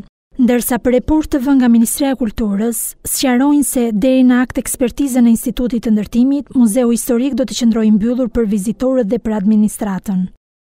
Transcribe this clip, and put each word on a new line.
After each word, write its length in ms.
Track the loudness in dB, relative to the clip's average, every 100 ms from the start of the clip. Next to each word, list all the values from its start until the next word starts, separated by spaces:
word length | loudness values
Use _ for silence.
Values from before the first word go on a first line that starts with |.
| -8 _ _ -2
Ndërsa 400 | 0 2 0 -2
për 160 | 0 0
report 380 | 0 -2 0
të 80 | -2
vënë 140 | 2 2
nga 120 | 4 4
Ministria 380 | 2 0 -4
e 60 | -2
Kulturës, 600 | -4 -4 -4 -2 -4 -4 -10 -12
sqarojnë 640 | -10 -4 0 2 2 2 0
se 120 | -2 -2
deri 320 | 0 2 4
në 160 | 4 2
akt 240 | 0 -4
ekspertizën 640 | -8 -4 -4 -2 -2 2 2
e 80 | 2
Institutit 480 | -2 -4 -4 -4
të 80 | 0 -2
Ndërtimit, 560 | 0 0 0 0 -2 2
Muzeu 320 | 2 2 0
Historik 420 | 0 -2 -2 0 -2
do 80 |
të 160 | -4 0
qëndrojë 320 | 0 2 2 2
mbyllur 340 | 0 -2 -2
për 160 | -2 -2 -2
vizitorët 560 | -2 -2 -2 0 0
dhe 80 | -4
për 160 | -4 -2
administratën. 840 | 2 2 2 -2 -6 -6 -4 -4 -4 -8 _ _